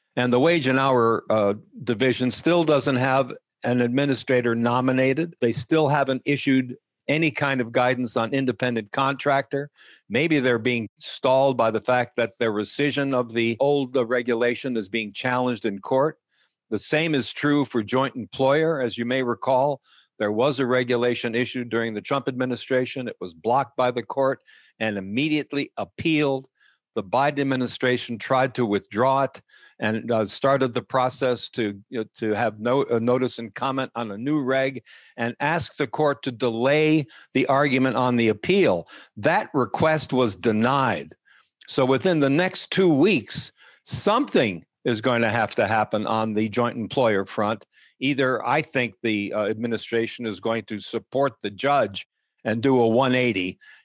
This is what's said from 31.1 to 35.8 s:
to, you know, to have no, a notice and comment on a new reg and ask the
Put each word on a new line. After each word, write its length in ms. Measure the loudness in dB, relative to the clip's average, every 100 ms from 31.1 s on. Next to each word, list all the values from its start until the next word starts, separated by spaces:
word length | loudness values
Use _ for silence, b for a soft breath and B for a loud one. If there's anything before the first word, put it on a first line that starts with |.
| 0 -2 -2 -4
to, 300 | -4 -4 -4 -10
you 100 | -8
know, 40 | -8 -6
to 160 | -2
have 260 | 0 -2 -2
no, 240 | 0 0
a 160 | 2 0
notice 400 | 2 2 0 -4
and 160 | -10
comment 380 | -6 -4 -4 -4
on 160 | -6 -8
a 80 | -6
new 220 | -2 -2
reg 400 | 0 0 0 -4 B B B -6
and 200 | -6 -2
ask 380 | -2 -2 -4
the 100 | -4